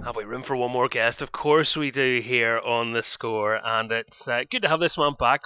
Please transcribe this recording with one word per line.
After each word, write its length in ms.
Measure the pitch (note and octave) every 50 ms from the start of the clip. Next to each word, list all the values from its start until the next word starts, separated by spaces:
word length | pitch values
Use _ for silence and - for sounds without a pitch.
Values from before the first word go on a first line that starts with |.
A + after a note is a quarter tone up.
| -
Have 100 | A#2+ A#2
we 80 | A2+ G#2+
room 220 | G#2 A#2 B2 C3
for 100 | - C#3
one 160 | B2+ B2 B2
more 160 | B2 B2 B2
guest? 340 | C3 - B2 A2+ A#2 A#2 -
Of 120 | D3 C3 -
course 440 | - - D3+ D3 D#3 D#3 - -
we 140 | D#3+ D3+ C#3
do 300 | B2 C#3 C3+ B2+ B2+ B2
here 400 | A2+ A2+ B2+ A#2+ A#2 A2+ A#2 A2+ -
on 280 | A#2 A#2+ A#2 A#2 A#2 A#2
The 100 | A#2 A2
Score, 560 | - - - - A#2 A2+ A2 G#2 G#2 A2 A2 -
and 280 | A2 A2+ A2+ A2+ A2
it's, 380 | A2+ A#2 A2+ _ - - - -
uh, 160 | A#2+ A#2+ C3 -
good 140 | - B3+ G3+
to 60 | E3+
have 100 | D#3 D#3+
this 180 | E3+ E3 -
man 180 | - D3+ D3 D3 -
back 220 | C3 A#2 C3 C#3+ -